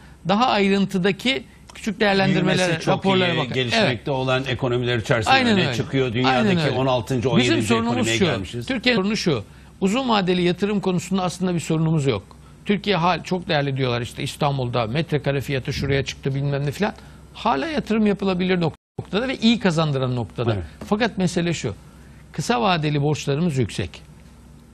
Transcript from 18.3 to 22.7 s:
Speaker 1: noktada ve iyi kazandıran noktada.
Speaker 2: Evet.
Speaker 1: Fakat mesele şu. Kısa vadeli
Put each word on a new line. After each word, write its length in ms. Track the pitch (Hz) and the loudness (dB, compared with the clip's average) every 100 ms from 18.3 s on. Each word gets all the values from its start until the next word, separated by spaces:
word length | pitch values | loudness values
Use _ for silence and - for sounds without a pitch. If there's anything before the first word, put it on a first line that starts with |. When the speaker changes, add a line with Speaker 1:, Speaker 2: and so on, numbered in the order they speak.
| 185 180 185 | 0 0 2
Speaker 1:
noktada 640 | 165 - _ - - 185 254 | 0 -4 _ -14 -6 -4 -2
ve 100 | 262 | 2
iyi 220 | 220 233 | 2 4
kazandıran 560 | 196 160 156 135 131 123 | 2 2 2 0 0 -2
noktada. 380 | 113 - 117 | -4 -2 -2
Speaker 2:
Evet. 100 | 104 85 - - | -2 -4 -12 -2
Speaker 1:
Fakat 320 | 208 233 - | 0 0 0
mesele 360 | 180 - 170 | 0 0 -2
şu. 220 | 165 123 98 - - - - - | -2 -4 -8 -14 -20 -20 -20 -12
Kısa 300 | - 151 240 | -8 -2 0
vadeli 400 | 214 | 2